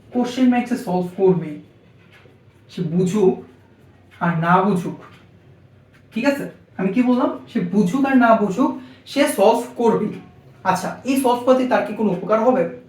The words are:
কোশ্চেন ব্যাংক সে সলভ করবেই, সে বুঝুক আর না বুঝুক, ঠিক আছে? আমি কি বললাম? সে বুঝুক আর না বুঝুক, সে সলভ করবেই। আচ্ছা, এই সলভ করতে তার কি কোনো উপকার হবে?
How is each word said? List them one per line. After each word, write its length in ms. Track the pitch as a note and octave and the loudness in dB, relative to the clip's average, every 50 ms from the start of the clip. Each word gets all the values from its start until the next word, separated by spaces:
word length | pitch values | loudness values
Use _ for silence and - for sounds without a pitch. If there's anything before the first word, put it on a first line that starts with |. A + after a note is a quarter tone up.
| _ - - | _ -8 -4
কোশ্চেন 380 | B3 A#3+ - - C4 B3+ B3 | -4 -4 -2 0 2 2 4
ব্যাংক 180 | B3 A#3+ - - | 4 2 0 -2
সে 80 | A#3 | -4
সলভ 320 | - - F3+ F3+ F#3 F3+ - - | -6 -4 -4 -4 -4 -4 -4 -2
করবেই, 440 | - F#3+ F#3 E3+ D#3 D3+ D#3 D3 C#3+ - - _ _ _ _ _ _ _ _ _ - - - _ _ _ _ _ _ _ _ | 2 2 2 2 2 -2 -8 -12 -14 -16 -20 _ _ _ _ _ _ _ _ _ -20 -20 -20 _ _ _ _ _ _ _ _
সে 140 | - - E3 | -8 -8 -6
বুঝুক 600 | D3 D#3+ F3+ F#3 F3+ - G#3+ F#3+ - - - - - - _ _ _ _ _ _ _ _ _ _ _ - - | -2 0 0 0 0 2 2 2 2 2 0 -4 -16 -20 _ _ _ _ _ _ _ _ _ _ _ -10 -4
আর 180 | F3 E3+ E3 D#3 | -2 -2 -2 0
না 240 | E3 E3+ F3+ F#3+ G3 | 2 4 4 4 4
বুঝুক, 360 | G#3 F#3+ F3 - - - - - - - - _ _ _ _ _ - - _ _ _ _ _ _ _ _ _ _ _ - | 2 0 -2 -2 -6 -10 -12 -16 -20 -20 -20 _ _ _ _ _ -20 -20 _ _ _ _ _ _ _ _ _ _ _ -8
ঠিক 100 | A3 A#3+ | -4 -2
আছে? 260 | C#4+ C#4 - F3+ F3 - - _ _ _ | -2 -2 -2 -4 -10 -14 -18 _ _ _
আমি 120 | - F#3+ G3+ | -4 -4 -2
কি 140 | F#3+ B3 B3 | 0 0 2
বললাম? 360 | B3 B3 A#3+ C#4+ D#4 E4 - - - - | 2 2 0 0 -2 -4 -6 -12 -8 -6
সে 80 | A#3 | -4
বুঝুক 460 | F3 - - G#3 G3+ F3 - C#4 C4+ | -4 -2 0 0 0 0 0 -2 0
আর 100 | C4+ C#4 | 2 4
না 180 | B3+ A#3 A3+ A3+ | 4 4 4 4
বুঝুক, 460 | G#3+ G#3 F#3+ F3+ A#3 C#4 D#4 B3+ - - - - - - | 2 2 0 -2 0 -2 -2 -2 -6 -12 -18 -20 -20 -16
সে 220 | - - C#4 D4 - | -6 -2 0 0 0
সলভ 340 | - - F#3+ G#3 A#3 A#3+ A#3 - - | 2 2 4 4 4 2 -2 -6 -6
করবেই। 360 | - A#3 A3 G3 F#3 - - - - - - - - - - - - - | -2 0 0 0 0 -2 -4 -8 -10 -16 -20 -20 -20 -20 -20 -18 -8 -2
আচ্ছা, 320 | F#3+ F#3 - - E3 - - - | -2 -2 -2 -2 -8 -10 -8 -4
এই 160 | A#3+ C#4 C4 | -4 -2 0
সলভ 240 | C4 A#3+ A#3+ B3 - | 0 0 0 0 2
করতে 220 | C4 C4 B3+ B3+ | 2 2 2 2
তার 200 | - A3 G3+ - | 0 0 -2 -2
কি 80 | - - | -2 -4
কোনো 180 | - A3 G3+ F3 | -2 -2 -2 -2
উপকার 280 | - - F3 G#3+ A3 | -2 -2 -2 0 0
হবে? 380 | A3 B3+ B3+ F#3 E3 - - - - | 2 2 2 2 0 -2 -6 -12 -20